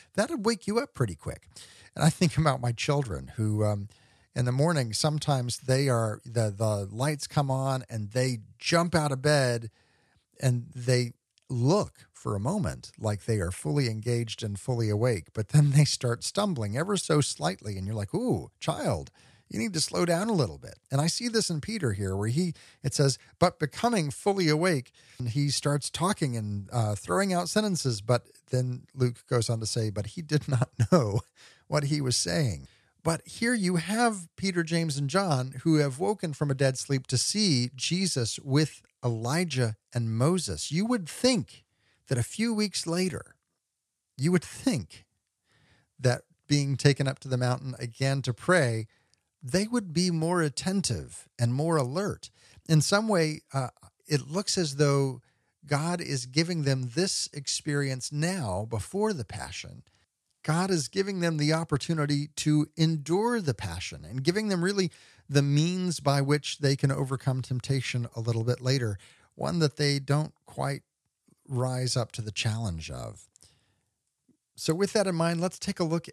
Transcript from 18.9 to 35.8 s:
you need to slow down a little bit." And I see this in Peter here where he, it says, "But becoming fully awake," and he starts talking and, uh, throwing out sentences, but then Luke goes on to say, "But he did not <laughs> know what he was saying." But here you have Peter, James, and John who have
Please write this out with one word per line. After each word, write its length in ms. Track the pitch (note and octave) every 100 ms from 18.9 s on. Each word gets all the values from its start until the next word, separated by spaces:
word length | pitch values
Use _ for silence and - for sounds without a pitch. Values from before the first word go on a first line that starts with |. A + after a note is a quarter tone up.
| F2 C#2 - - _ -
you 120 | G3
need 120 | A3+
to 60 | E3+
slow 240 | - F3+
down 240 | F3 E3+ A3
a 60 |
little 240 | G3 A2 C#2+
bit." 220 | - - _
And 80 | C3+
I 80 | D#3+
see 220 | - A#3+
this 200 | A3 -
in 120 | D#3+
Peter 320 | E3 A3 C3+
here 240 | G2 G2 F#2+
where 100 | G#2+
he, 260 | C3+ F3+ - - -
it 100 | C3+
says, 240 | - C#3 - - -
"But 200 | F3 -
becoming 500 | D3+ - A#3 A3+ D3
fully 400 | - G#3 G3 E3
awake," 420 | D3+ F#3 D3 - _ - -
and 100 | A#2+
he 200 | A2 C#3+
starts 400 | - C#3+ D3 -
talking 460 | - F3 G#3 C#3+ A#2
and, 340 | G#2 G2+ F#2+
uh, 220 | A#2+ A2 G#2
throwing 360 | - F3+ G3
out 160 | F3+ F3+
sentences, 520 | G#3+ G#3+ E3+ C3+ G#2+
but 260 | G#2+ A#2+ - _ _
then 380 | B2+ B2+ B2+ -
Luke 300 | C3+ B2+ A#2 -
goes 200 | B2 A2+
on 100 | A2+
to 40 | A2
say, 220 | A#2+ A2
"But 180 | G2+ G2+
he 140 | -
did 260 | D#3 D3+ -
not 200 | C3 B2+ -
<laughs> 100 | A2+
know 300 | F3+ A2 G#2+ - _ - - -
what 180 | D3+ C#3
he 160 | D3
was 160 | C3 B2
saying." 500 | F3 E3+ C3+ D2+ C2+ _ _ _
But 220 | D#3+ D#3+ -
here 280 | - A#3
you 240 | A#3+ F3+ F3
have 500 | E3 A3 A#3+ G3+ E3 -
Peter, 280 | G3 F3
James, 340 | D#3+ E3+ E3 C#3
and 120 | C#3
John 520 | F3+ G3 C3+ B2+ C3
who 140 | E3
have 240 | D#3